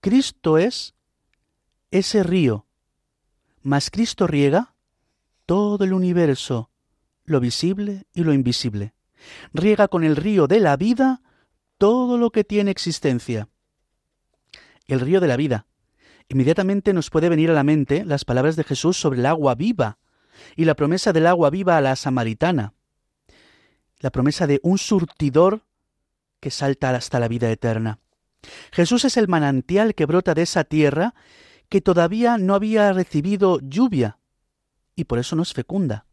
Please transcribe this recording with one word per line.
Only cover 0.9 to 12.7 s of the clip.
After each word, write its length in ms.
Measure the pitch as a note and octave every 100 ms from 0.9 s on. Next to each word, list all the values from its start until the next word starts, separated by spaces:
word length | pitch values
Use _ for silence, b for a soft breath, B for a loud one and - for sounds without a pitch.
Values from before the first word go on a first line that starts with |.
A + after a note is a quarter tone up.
| _ _ _ _ _ _ _ _ _ _
ese 320 | F#3+ F#3+ G#3+
río, 440 | F3 F3+ C#3 G#2 _ _ _ _ _ _ _ _ _ _ C3+
mas 240 | C#3 -
Cristo 380 | G3 A3+ - F3
riega 480 | D3+ C#3+ E3 B3 _ _ _ _ _ _ _ -
todo 400 | F#3 G#3 G#3 F#3+
el 80 |
universo, 760 | F#3 F3+ F3 D#3+ C3 - A#2+ A#2+ _ _ _ _ _
lo 160 | - C#3+
visible 680 | B2 - E3+ G3 G#3 G3 -
y 100 | -
lo 100 | E3
invisible. 600 | C#3 B2 A#2+ B2 G#2 G2+ _ _ B B B B
Riega 340 | D3+ F#3+ G#3+ G3+
con 160 | F3
el 140 | D#3+ D3
río 300 | G3 G3+ C#3+
de 120 | G#3+
la 160 | F3 C#3
vida 460 | G3+ A#3+ C4 B3+ _ _ _ _ _ _
todo 400 | G3+ B3 B3 A#3+
lo 140 | A#3
que 120 | A3
tiene 280 | G3+ G#3 G3+